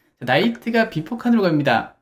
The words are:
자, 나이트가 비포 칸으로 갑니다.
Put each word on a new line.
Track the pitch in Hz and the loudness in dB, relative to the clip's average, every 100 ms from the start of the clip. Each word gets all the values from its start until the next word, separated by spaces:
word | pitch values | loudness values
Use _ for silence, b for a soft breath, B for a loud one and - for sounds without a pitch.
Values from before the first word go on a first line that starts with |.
| _ - | _ -8
자, | |
나이트가 | 127 139 233 233 233 226 220 | 0 2 0 -2 -2 0 0
비포 | 156 - 233 | -4 -8 -4
칸으로 | 240 226 | 0 2
갑니다. | 180 151 135 110 - _ | 2 2 2 0 -2 _